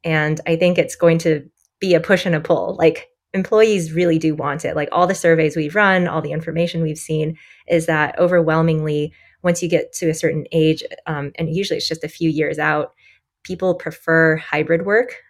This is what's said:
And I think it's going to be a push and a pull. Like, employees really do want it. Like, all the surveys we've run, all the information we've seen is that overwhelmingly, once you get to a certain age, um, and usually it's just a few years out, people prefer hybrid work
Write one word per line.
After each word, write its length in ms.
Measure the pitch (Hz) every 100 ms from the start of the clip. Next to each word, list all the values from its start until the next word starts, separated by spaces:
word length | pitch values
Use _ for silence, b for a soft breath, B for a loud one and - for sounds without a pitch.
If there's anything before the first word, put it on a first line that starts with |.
And 360 | 165 160 151 156 -
I 100 | 165
think 220 | 180 175
it's 180 | 175 -
going 220 | 170 165
to 300 | 165 151 135 _ _ _
be 140 | 190
a 60 | 165
push 260 | 160 185 185
and 80 |
a 60 | 160
pull. 360 | 156 156 92 -
Like, 320 | 165 160 - _ _
employees 600 | 190 185 214 220 202 160
really 260 | 160 175 160
do 160 | 156
want 300 | 151 139 151
it. 120 | 165 156
Like, 120 | 147
all 140 | 160 180
the 80 |
surveys 420 | 190 170 165 156 160
we've 180 | 151
run, 320 | 196 202 185 175
all 160 | 160
the 100 | 151
information 500 | 151 160 160 170 170
we've 160 | 160 151
seen 380 | - 156 156 160 B B -
is 200 | 170 160
that 300 | 156 151 -
overwhelmingly, 960 | 175 180 160 160 165 156 156 151 151 b b b
once 200 | 180 170
you 60 | 175
get 240 | 165 -
to 140 | - 165
a 60 |
certain 300 | 156 160 151 -
age, 320 | 165 156 156 - - -
um, 260 | 151 143 -
and 180 | 165
usually 240 | 160 196 -
it's 100 | -
just 160 | 156
a 40 | 160
few 220 | - 165
years 280 | 151 147 151
out, 340 | 151 151 147 b b b _ _
people 320 | - 180 185
prefer 640 | 175 - 156 - 165 160 156
hybrid 500 | - 151 156 170 190
work 300 | 214 254 - _